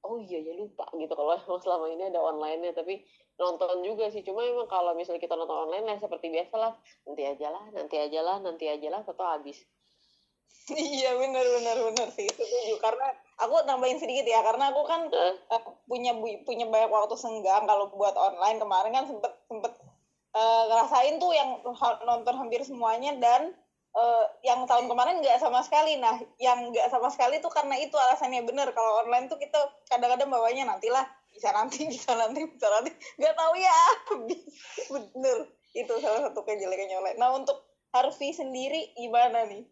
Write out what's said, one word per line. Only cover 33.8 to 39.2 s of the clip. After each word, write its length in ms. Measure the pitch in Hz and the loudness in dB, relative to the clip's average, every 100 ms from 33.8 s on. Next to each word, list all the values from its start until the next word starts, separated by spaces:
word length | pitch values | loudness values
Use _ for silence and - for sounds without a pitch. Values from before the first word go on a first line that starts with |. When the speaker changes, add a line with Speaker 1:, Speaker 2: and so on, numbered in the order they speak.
| 370 453 - | 8 6 0
Speaker 2:
habis. 320 | 381 226 349 - - - - 508 | -6 -4 -8 -10 -20 -14 -12 -8
Bener. 480 | 269 208 254 262 233 214 _ _ - | -8 -8 -4 0 0 -4 _ _ -10
Itu 160 | 240 226 | -4 -2
salah 240 | 262 330 | 0 0
satu 160 | 285 - | 0 -4
kejelekannya 560 | 208 208 190 190 196 185 | -6 -4 -4 -4 -4 -4
online. 220 | 190 - | -4 0
Nah, 160 | 247 262 | 0 2
untuk 240 | 269 554 _ _ _ | -2 -4 _ _ _
Harvey 400 | 247 262 277 277 | 0 0 0 -8
sendiri 640 | - 269 254 269 311 285 - | -6 -8 -6 -4 -4 -6 -12
gimana 480 | 240 233 | -2 4